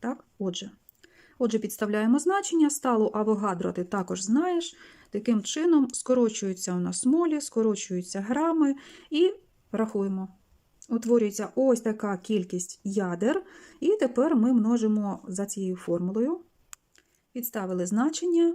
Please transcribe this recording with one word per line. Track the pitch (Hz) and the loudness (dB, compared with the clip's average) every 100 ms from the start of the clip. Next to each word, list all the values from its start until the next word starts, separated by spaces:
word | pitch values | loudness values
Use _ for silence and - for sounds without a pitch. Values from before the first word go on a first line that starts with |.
Так? | 233 254 _ - | -8 -8 _ -8
Отже. | 190 180 196 - _ _ - _ _ - | -6 -6 -10 -18 _ _ -20 _ _ -4
Отже, | 240 220 | -2 0
підставляємо | 214 - 214 214 220 262 | -4 -4 -2 0 2 2
значення, | 339 392 381 339 294 | 2 0 0 2 2
сталу | - 262 233 214 | 2 0 2 2
Авогадро | 214 214 208 202 175 185 | 0 0 0 0 -2 -4
ти | 175 | -4
також | 180 202 180 180 | -4 -4 -4 -4
знаєш. | 196 247 359 349 339 - - - _ | 0 2 2 0 -4 -12 -20 -20 _
Таким | 208 214 214 | -4 0 0
чином | - - 349 311 254 | 0 0 4 4 4
скорочуються | - - 254 226 220 196 185 - | -2 0 2 2 0 -4 -4 -4
у | 180 | -2
нас | 180 180 254 | -2 0 2
молі, | 311 339 302 | 2 2 -2
скорочуються | 285 233 220 208 - 180 180 196 | -2 0 0 0 -4 -6 -6 -6
грами | 196 269 330 330 285 277 - - - | -4 0 0 2 2 0 -8 -20 -6
і | 302 370 427 _ _ _ | 2 2 0 _ _ _
рахуємо. | 214 220 208 196 190 190 - _ _ _ _ - | -4 -2 -2 -4 -4 -8 -14 _ _ _ _ -6
Утворюється | 226 226 240 208 202 208 | -4 2 2 2 -2 -4
ось | - 262 240 | 0 2 2
така | 233 214 208 185 | 0 -4 -4 -4
кількість | - 214 180 180 - - | -2 -2 -2 -6 -8 -10
ядер, | 196 196 185 175 214 359 - - - - | -6 -2 -2 0 0 0 -4 -16 -20 -4
і | 311 427 | 0 2
тепер | 262 247 302 269 | 0 2 2 4
ми | 233 | 4
множимо | 247 214 233 220 214 202 - - | 4 4 2 2 0 -2 -6 -8
за | 185 202 | -6 -6
цією | - 185 180 | -4 -4 -4
формулою. | - 170 180 208 254 349 - _ _ - _ _ _ _ _ | -4 -2 -2 0 -2 -2 -10 _ _ -20 _ _ _ _ _
Підставили | 247 240 220 185 180 180 | -10 -8 -6 -4 -2 0
значення: | 208 277 311 349 339 339 | 0 0 0 0 2 2